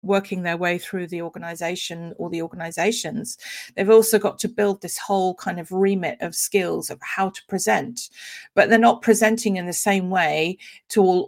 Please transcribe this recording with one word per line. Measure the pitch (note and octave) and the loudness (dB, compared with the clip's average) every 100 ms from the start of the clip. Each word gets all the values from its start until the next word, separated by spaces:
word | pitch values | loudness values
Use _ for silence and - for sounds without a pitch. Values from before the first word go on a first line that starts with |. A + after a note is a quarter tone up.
| F#3 | -2
working | G3 G3 F#3 | 0 0 -6
their | F3 E3+ | -4 -2
way | F3 F3 | -2 -2
through | - F#3+ F3 | -4 -8 -6
the | F3 | -8
organization | E3+ - E3+ E3 E3+ F3+ - E3+ E3+ - | -8 -10 -12 -8 -6 -6 -8 -10 -12 -10
or | E3+ | -8
the | E3+ | -6
organizations, | E3 F3 E3 E3+ F#3+ A#3+ D#3+ - - - - - - | -6 -8 -8 -2 0 0 -4 -8 -8 -12 -14 -14 -10
they've | - G3 | -2 6
also | A3 G#3+ G#3+ | 8 8 4
got | G#3 - | 2 -2
to | G3+ | -6
build | - G3+ G3 | 0 0 0
this | F3 - | -6 -8
whole | - G3 F#3 F3+ | -2 0 0 -2
kind | - F3 | -6 -8
of | E3 | -4
remit | F#3 G3 G3 E3+ - | 2 2 2 -2 -6
of | E3+ - | -6 -4
skills | - G3+ F3 E3 E3 | -2 0 0 -4 -6
of | - | -10
how | - - F#3+ | -8 -4 -4
to | - - | -4 -6
present, | F#3+ G#3+ G#3+ C3+ - - - - - - | -4 0 0 -2 -10 -14 -16 -18 -18 -2
but | - - | 2 4
they're | A3 | 6
not | A#3 A#3+ | 6 4
presenting | - A3 A3 A3 A3 F#3 | 4 4 4 2 -2 -2
in | F3 | -4
the | |
same | E3 G#3 G3 F3+ | -2 0 0 0
way | F#3 D#3+ D3+ E3 F#3 - - - | 0 0 0 -2 -4 -12 -20 -2
to | G#3+ | 2
all | F#3 F3+ | 4 4